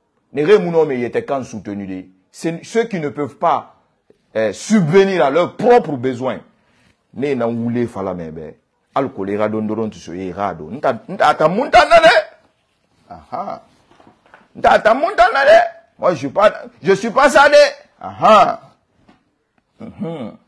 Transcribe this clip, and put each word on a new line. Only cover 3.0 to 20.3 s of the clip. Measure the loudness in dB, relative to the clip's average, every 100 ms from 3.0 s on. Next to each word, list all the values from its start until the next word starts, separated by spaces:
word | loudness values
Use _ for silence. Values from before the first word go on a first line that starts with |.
| -8
peuvent | -8 -10 -4
pas, | -2 -2 -6 _ _ _ _ _ _ -4
euh, | -4
subvenir | -4 -2 0 2 4 4 2
à | 0
leurs | 0 -2 -2
propres | 2 2 2 -4
besoins. | -6 -4 -6 -8 -12 _ _ _ _ _ _
Ne | -8 -6
na | -4 -4
woulé, | -4 -4 -4 -4
fala, | -6 -8
mais | -8 -10
ben. | -14 -16 -18 _ _ _
Al | -4 -4
choléra, | -6 -6 -4 -4
don, | -4
don, | -6 -6 -6
tu | -10
sois | -14 -12 -10
rado. | -8 -8 -8 -14
Nta, | -6 -6 -6 -8
nta, | -2 0
ta | 2 0
montana, | 0 2 4 6 6
de. | 6 4 0 -8 _ _ _ _ _ _ -20
Aha. | -20 -14 -12 -10 -12 _ _ _ _ _ _ _ _ _ -2
Nta, | 0 2
ta | 2
montana, | 0 0 2 2 2
de. | 4 6 4 -6 _ -6
Moi, | -4
je | -2
suis | -4
pas, | 0 0 0 -14 _
je | -2
suis | -2 -2
pas | 2 4
ça, | 6 6
de. | 6 4 0 _ _
Aha. | -16 0 4 6 4 0 -12 _ _ _ _ _ _ _ _ _ _ -20
Mhm. | -18 -12 -10 -10 -12